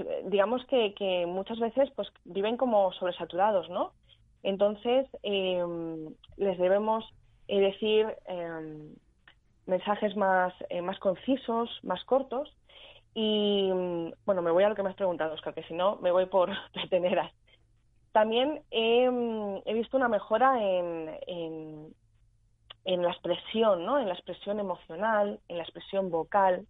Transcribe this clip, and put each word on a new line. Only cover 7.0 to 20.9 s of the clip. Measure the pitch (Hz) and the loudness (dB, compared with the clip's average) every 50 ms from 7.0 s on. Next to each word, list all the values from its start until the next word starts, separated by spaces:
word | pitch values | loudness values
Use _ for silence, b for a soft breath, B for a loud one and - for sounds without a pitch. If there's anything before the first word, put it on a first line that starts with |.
| 220 - _ - _ _ _ _ _ - | -2 -8 _ -20 _ _ _ _ _ -2
eh, | 202 196 | 2 4
decir, | 196 196 196 - 220 214 214 214 214 220 - - - | 4 2 2 0 0 2 4 4 4 2 -2 -10 -10
eh, | - 185 175 170 165 165 160 156 156 156 151 151 151 160 - _ _ _ _ _ - _ _ _ _ _ _ - | -10 -8 -8 -6 -6 -8 -8 -10 -10 -12 -14 -16 -18 -20 -20 _ _ _ _ _ -20 _ _ _ _ _ _ -6
mensajes | - 185 180 - 202 208 208 214 208 190 | -2 -2 -2 0 0 -2 0 0 -2 0
más, | 208 196 190 190 185 180 185 - - - - | 0 2 4 4 4 2 2 -2 -6 -10 -8
eh, | - 175 | -6 -4
más | 175 180 196 - | -4 -4 -6 -2
concisos, | - 196 185 - - - 269 254 - - 233 233 233 233 - - | 0 0 0 0 0 0 0 0 0 -4 -2 -2 -2 -4 -6 -10
más | - - 185 180 - | -6 -6 -6 -4 0
cortos. | - 247 269 262 262 233 254 302 - _ _ _ B B B B B B B B _ - | 2 2 2 2 0 -6 -6 -8 -8 _ _ _ B B B B B B B B _ -6
Y, | 226 220 214 214 208 208 208 202 196 196 190 185 185 180 180 175 170 165 165 - _ - | -2 0 0 2 2 2 2 2 2 2 2 0 0 -2 -2 -4 -4 -6 -8 -10 _ -2
bueno, | - 196 180 | -2 0 0
me | 170 170 | 2 4
voy | 165 180 196 | 4 6 6
a | 214 | 4
lo | 220 | 4
que | 202 | 0
me | 196 190 | -4 -4
has | 190 | -2
preguntado, | - 196 185 175 156 156 160 151 | -2 -2 0 0 0 -2 -4 -4
Oscar, | 160 - 156 147 | -6 -10 -10 -10
que | 160 160 | -10 -12
si | - 160 | -8 -4
no | 170 180 196 214 | 0 0 0 0
me | - 175 180 | 2 0 2
voy | 175 185 185 | 4 4 2
por | 185 196 190 175 180 | 4 4 2 2 2
<laughs> | 196 - - - - | 0 -6 -10 -10 -10
peteneras. | 190 - - 190 180 170 185 185 170 156 - _ _ _ b b b b _ _ _ _ _ _ _ _ _ | -8 -4 0 0 2 2 2 0 0 -2 -4 _ _ _ b b b b _ _ _ _ _ _ _ _ _
También | - 220 214 220 226 240 262 294 311 - - - | 4 4 4 4 4 0 0 0 -2 -6 -8 -6
he, | - 226 226 226 233 240 254 254 | -2 0 2 4 4 4 4 4
mm, | 247 247 240 233 226 220 208 202 196 185 - | 2 0 -2 -2 -4 -4 -6 -6 -6 -8 -6
he | - 214 | -4 -2
visto | 226 220 - - | -2 -2 0 0
una | 262 254 233 | 0 2 2
mejora | 220 196 - - 220 220 254 269 269 240 | 0 0 -2 0 2 4 4 4 4 4
en, | 214 196 185 180 175 170 | 2 2 2 0 0 -2